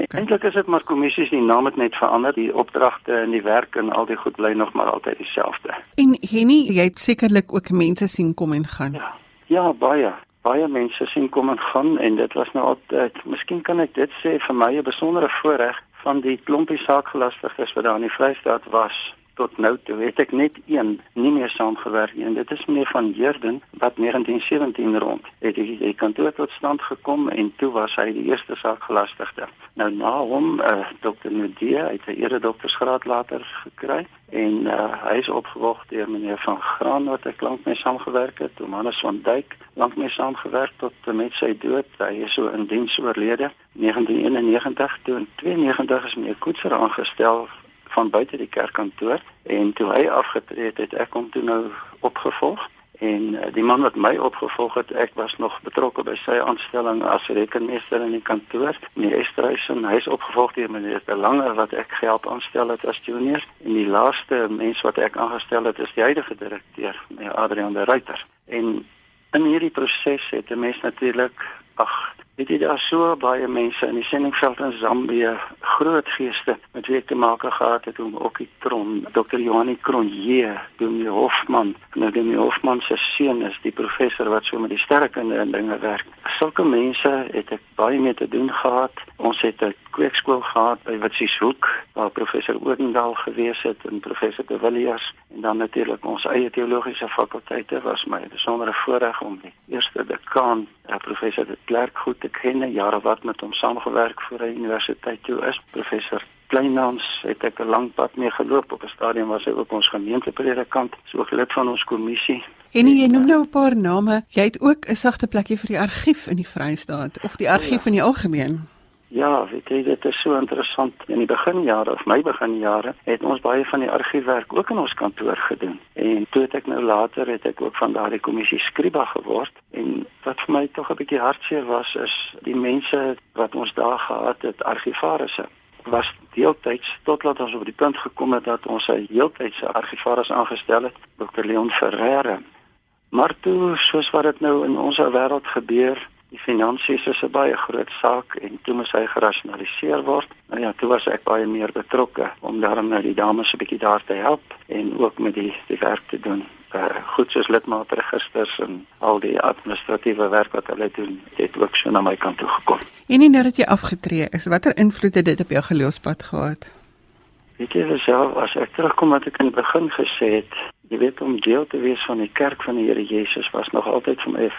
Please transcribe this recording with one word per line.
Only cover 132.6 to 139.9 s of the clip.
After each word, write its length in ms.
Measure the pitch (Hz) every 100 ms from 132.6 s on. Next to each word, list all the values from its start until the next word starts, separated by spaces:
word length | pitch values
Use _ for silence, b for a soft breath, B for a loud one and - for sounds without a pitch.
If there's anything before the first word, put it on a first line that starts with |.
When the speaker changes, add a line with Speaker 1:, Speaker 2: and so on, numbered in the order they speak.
| 123 139 - 143 131 127 _
Speaker 2:
wat 220 | - 113
ons 200 | - 110
daar 240 | - 117 123
gehad 440 | - 117 117 120
het, 200 | 120 -
argivarisse, 840 | - 113 - - 160 156 - - - _ _ -
was 280 | - 117 117 - -
deeltyds, 640 | - 151 151 120 123 - -
totdat 360 | - 151 147 135
ons 140 | 123
op 100 | 117
die 80 | 107 -
punt 200 | 147 139
gekom 360 | 135 - 131
het 120 | 123
dat 220 | 120 117 -
ons 220 | 110 113
'n 180 | 110 104
heeltydse 640 | 110 156 - 120 - -
argivaris 580 | 113 113